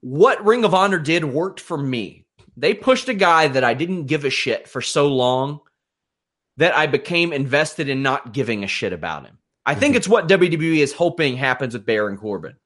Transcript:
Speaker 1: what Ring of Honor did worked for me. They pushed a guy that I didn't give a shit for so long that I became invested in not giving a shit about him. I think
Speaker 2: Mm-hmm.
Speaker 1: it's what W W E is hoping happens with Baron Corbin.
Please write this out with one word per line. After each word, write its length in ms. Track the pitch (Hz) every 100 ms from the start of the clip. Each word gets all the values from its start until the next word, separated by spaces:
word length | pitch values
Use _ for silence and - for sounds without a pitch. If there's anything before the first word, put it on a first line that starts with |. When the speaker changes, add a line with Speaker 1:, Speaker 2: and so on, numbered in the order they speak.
Speaker 1:
what 440 | 127 139 226 240 208
Ring 180 | 233
of 120 | 214 185
Honor 240 | 196 185
did 260 | 147 165 156
worked 340 | 131 180 190
for 180 | - 160
me. 480 | 139 127 95 - _ _ _ -
They 160 | 147 226
pushed 340 | - 254 -
a 40 | 214
guy 320 | 185 165 156
that 160 | 131
I 100 | 127
didn't 320 | 120 170 185 139
give 200 | 151 143
a 40 |
shit 380 | 131 - - -
for 140 | 131
so 260 | - - 143
long 540 | 135 123 127 135 147 _ _ _ _ _ _ _ _ _ -
that 180 | 165 127
I 100 | 156
became 480 | 139 - 175 170
invested 540 | 147 143 139 156 - 143
in 140 | 135
not 300 | 135 135 120
giving 300 | 113 120 107
a 40 | 98
shit 260 | - 104
about 320 | 87 82 76 69
him. 120 | _ _ _ -
I 80 |
think 180 | 143 294
Speaker 2:
Mm-hmm. 40 | 247
Speaker 1:
it's 100 | 185
what 200 | 220 170
W 220 | 190 175
W 200 | 160 165
E 80 | 160
is 120 | 139
hoping 440 | - 175 170 151 127
happens 360 | 135 131 131
with 120 | 117 98
Baron 320 | 110 107 98
Corbin. 380 | 107 98 78 -